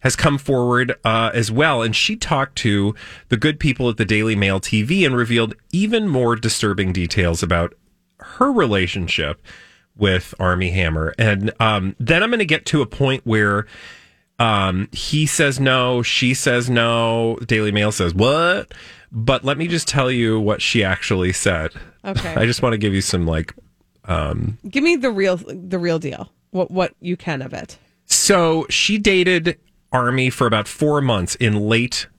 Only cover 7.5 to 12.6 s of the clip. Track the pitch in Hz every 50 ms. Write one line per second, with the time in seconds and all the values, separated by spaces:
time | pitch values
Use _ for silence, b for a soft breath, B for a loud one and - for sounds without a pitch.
7.5 | 87 85 85 85 - _ _ _ _ _ _ _ _ _ - - - - 247 285
8.5 | 269 233 160 120 104 98 92 85 - 101 87 82 - - 80 73 - _ B B
9.5 | B B B B B B B B _ - 104 98 92 90 - - - - 95 90
10.5 | 90 90 92 90 87 95 90 80 80 78 78 80 - - 113 107 104 98 101 110
11.5 | - - 113 110 107 101 92 95 - _ 123 113 160 170 208 226 240 226 208 156
12.5 | 160 151